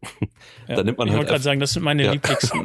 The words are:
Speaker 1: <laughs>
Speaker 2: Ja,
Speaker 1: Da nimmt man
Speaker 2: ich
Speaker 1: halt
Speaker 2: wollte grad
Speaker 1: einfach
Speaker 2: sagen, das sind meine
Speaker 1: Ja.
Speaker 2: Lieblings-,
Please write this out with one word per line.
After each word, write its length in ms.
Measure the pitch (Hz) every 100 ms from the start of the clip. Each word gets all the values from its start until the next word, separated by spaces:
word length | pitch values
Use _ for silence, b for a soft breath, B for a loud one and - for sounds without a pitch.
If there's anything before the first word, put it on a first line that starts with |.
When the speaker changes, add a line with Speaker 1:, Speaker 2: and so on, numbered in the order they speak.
Speaker 1:
<laughs> 260 | - - 107 _ B B B
Speaker 2:
Ja, 80 | 120
Speaker 1:
Da 80 |
nimmt 140 | 101 120
man 80 | 113
Speaker 2:
ich 60 |
Speaker 1:
halt 60 | 123
Speaker 2:
wollte 60 | 147
grad 60 | 147
Speaker 1:
einfach 80 |
Speaker 2:
sagen, 160 | 139 139
das 140 | 139
sind 80 | 175
meine 200 | 156 147 139
Speaker 1:
Ja. 60 |
Speaker 2:
Lieblings-, 380 | 143 - - - 1077